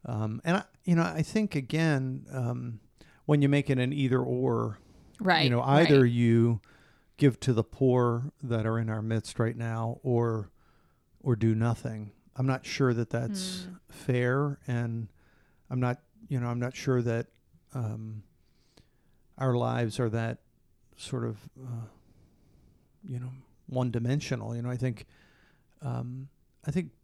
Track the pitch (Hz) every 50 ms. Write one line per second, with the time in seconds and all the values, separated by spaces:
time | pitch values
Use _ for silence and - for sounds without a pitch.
0 | - - 117 107 110 107 107 - - 160 175 202 - _ _ _ _ - 170 165
1 | 165 175 160 160 156 - - 214 214 202 - 147 131 117 - 156 165 160 151 135
2 | 131 131 131 135 - - 135 131 123 117 123 123 123 120 117 104 _ _ _ _
3 | - - _ _ _ - 151 147 143 139 143 143 139 - 139 127 123 127 143 147
4 | 135 127 127 127 123 123 123 123 131 131 120 113 117 110 104 - - - - -
5 | - - - - 214 185 175 160 160 127 120 120 123 131 139 147 170 160 147 139
6 | 131 120 120 120 120 117 117 117 113 117 117 104 _ - - - - _ _ _
7 | _ _ _ - 147 139 113 - - 135 123 107 110 _ - - 135 131 123 127
8 | 120 120 117 117 127 147 _ _ - 127 117 113 110 113 113 113 113 110 110 110
9 | 107 110 113 110 - - - - 117 113 120 117 117 117 113 113 113 113 120 -
10 | - 135 123 117 117 117 113 110 101 - _ _ _ _ _ _ _ _ _ _
11 | _ _ _ _ - 139 120 107 113 113 110 110 113 117 117 - - 123 110 107
12 | 107 104 - _ _ _ _ - 127 135 131 131 - - - - 139 127 120 113
13 | 117 - - 120 123 220 208 190 185 185 185 185 180 180 180 - _ _ - -
14 | - - 127 123 123 123 127 139 143 147 143 - - - 123 120 120 117 117 117
15 | 113 - _ _ _ _ _ _ _ _ _ _ _ _ 127 127 123 123 123 -
16 | _ _ _ _ - - 147 127 120 120 120 120 123 123 131 - - 139 131 123
17 | 117 120 113 113 123 _ _ _ _ _ _ - _ _ - 135 117 107 110 113
18 | 110 110 107 107 - _ _ _ _ _ _ _ _ _ _ - _ _ _ _
19 | _ _ _ _ _ _ _ - 135 131 123 120 120 120 120 120 120 113 110 -
20 | 127 113 107 117 113 113 117 - _ _ _ _ _ _ _ _ _ _ _ -
21 | - - 139 123 117 117 110 101 - - _ 135 131 127 120 117 117 107 _ _
22 | _ _ _ _ _ _ _ _ _ _ _ _ _ _ _ _ _ _ _ _
23 | - 190 127 123 123 127 127 135 - _ _ _ _ - 131 127 127 123 113 120
24 | 113 123 135 151 - - 135 120 104 110 117 120 117 123 123 123 127 131 120 -
25 | - _ _ _ _ _ _ _ _ _ _ _ _ _ _ _ - 131 123 123
26 | 120 120 123 131 135 139 _ _ _ _ _ _ - - 139 180 175 143 _ _